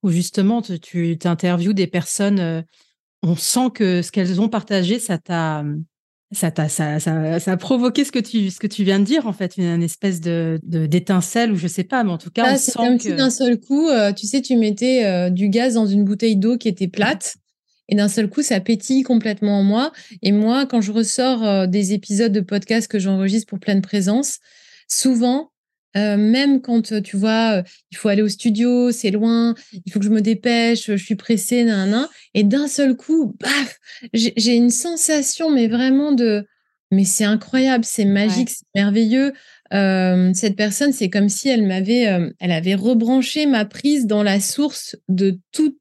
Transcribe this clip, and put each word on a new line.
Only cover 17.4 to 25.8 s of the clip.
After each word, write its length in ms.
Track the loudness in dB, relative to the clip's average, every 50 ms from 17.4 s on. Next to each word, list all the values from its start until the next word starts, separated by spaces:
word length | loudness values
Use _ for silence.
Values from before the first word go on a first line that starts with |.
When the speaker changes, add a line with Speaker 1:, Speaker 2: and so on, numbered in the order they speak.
| _ _ _ _ _ _ _ _ _ -2
Speaker 2:
et 80 | 0
d'un 120 | 2 2 0
seul 220 | 0 0 -2 -2
coup, 140 | -2 -4 -2
ça 160 | 0 0 -2
pétille 420 | 0 0 -2 -2 0 0 0 0
complètement 600 | 2 2 2 2 2 0 -4 -2 0 0 2 2
en 20 | 2
moi. 300 | 2 2 2 0 -2 -6 -10 -20 -20 -20 -4
Et 100 | 0 0
moi, 360 | 2 2 2 2 2 0 0 0
quand 120 | 0 -2
je 120 | 0 0
ressors, 520 | 0 -2 -2 -2 -2 0 0 0 0 0 0
euh, 220 | 0 2 2 2
des 280 | 2 0 0 0 0 -2
épisodes 380 | -4 -2 -2 0 0 2 2
de 100 | 2 0
podcast 460 | -2 -2 -4 -4 -2 0 -2 -2 -2 -2
que 120 | -4 -4
j'enregistre 480 | -2 0 0 0 0 0 0 -2 -4 _
pour 120 | -10 -8
Pleine 220 | -4 0 0 0
Présence, 560 | 0 0 -2 -2 0 2 0 0 -2 -2 -6 -10 _ _ _ -20 _ -20 -20 _ _ _
souvent, 600 | -6 -2 0 2 2 2 2 2 0 -2 -4 _ _ _ _ _ _ _